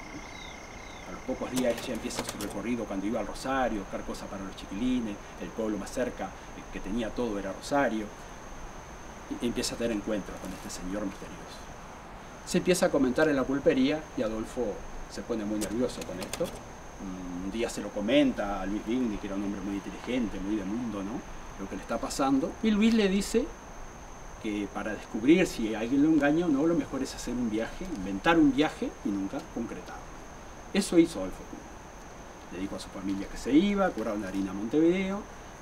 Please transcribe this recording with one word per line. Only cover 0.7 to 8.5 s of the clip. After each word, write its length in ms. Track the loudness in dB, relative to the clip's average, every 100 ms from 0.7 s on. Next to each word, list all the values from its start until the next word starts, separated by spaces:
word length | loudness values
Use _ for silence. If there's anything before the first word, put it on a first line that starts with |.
| -12 -12 -12 -10
A 20 |
los 100 | -10
pocos 300 | -6 -4 -2
días 220 | 2 2 2
ella 100 | -2
empieza 300 | -4 -4 -4
su 140 | -6 -6
recorrido 460 | -6 -4 -2 -2 -2
cuando 200 | -2 0
iba 140 | 0
al 80 | -2
Rosario, 540 | -4 -2 2 2 0
buscar 200 | -4 -6
cosas 240 | -6 -8 -8
para 140 | -8
los 120 | -8 -10
chiquilines, 600 | -8 -2 2 2 0 -6 -10 -10
el 80 | -10
pueblo 280 | -4 -2 -2
más 140 | -2
cerca, 380 | -2 -2 -2 -8 -8 -14 -12
el 80 | -10
que 80 | -8
tenía 300 | -4 -2 -2
todo 300 | -2 -2 -2
era 120 | -4
Rosario, 540 | -6 0 2 4 2 -4 -10 -14 -14 -12